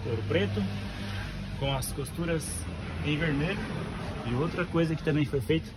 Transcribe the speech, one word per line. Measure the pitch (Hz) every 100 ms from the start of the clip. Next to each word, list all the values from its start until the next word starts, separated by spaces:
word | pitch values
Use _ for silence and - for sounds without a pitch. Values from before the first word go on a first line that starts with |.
Couro | - 117 -
preto, | 156 202 208 196 - - - - - - - - -
com | 139 135
as | -
costuras | - 131 - 170 165 - - - - - - 147
em | 151
vermelho. | 165 139 160 208 214 - - - - - 117
E | 123
outra | 160 - 175
coisa | 165 165 160
que |
também | - 151 143
foi | 143
feito | 120 160 -